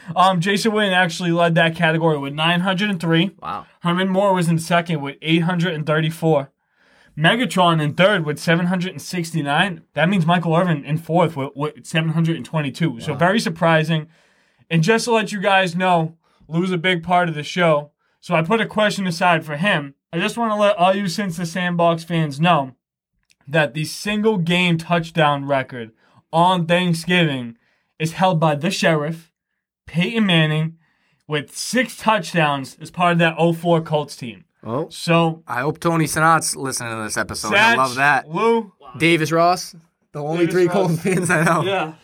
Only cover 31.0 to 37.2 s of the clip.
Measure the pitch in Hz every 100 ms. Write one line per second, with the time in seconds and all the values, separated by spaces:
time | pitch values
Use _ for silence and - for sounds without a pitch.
31 | _ _ - 151 - - - 233 233 -
32 | 220 214 165 175 147 139 131 - 160 -
33 | 175 170 165 160 170 165 170 165 160 151
34 | 143 - 120 95 _ _ 107 123 165 -
35 | 170 170 165 165 - 120 143 143 170 165
36 | 151 160 160 160 - 151 135 123 120 113
37 | 107 113